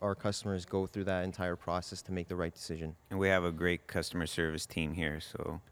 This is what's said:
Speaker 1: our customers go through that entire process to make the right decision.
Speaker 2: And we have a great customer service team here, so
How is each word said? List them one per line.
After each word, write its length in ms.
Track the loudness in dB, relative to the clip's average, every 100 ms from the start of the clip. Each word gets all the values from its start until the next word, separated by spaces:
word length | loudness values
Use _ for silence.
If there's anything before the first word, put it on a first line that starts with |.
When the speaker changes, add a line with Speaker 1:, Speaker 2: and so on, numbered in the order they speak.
Speaker 1:
our 140 | 0 0
customers 500 | 0 -2 -2 -2 0
go 200 | 0 0
through 180 | -2
that 200 | 0 0
entire 320 | 0 -2 -2 -2
process 460 | 0 -2 -2 -8
to 100 | -4
make 160 | -4 -2
the 80 | -2
right 180 | -2
decision. 420 | -4 -6 -6 -6 -8 -6
Speaker 2:
And 100 | 2
we 80 | 6
have 160 | 6
a 80 | 4
great 360 | 4 2 2 0
customer 380 | -2 0 0 0
service 400 | 2 0 0 -4
team 280 | -2 0
here, 260 | 0 -2 -2
so 420 | -6 -6 -6 -6 -6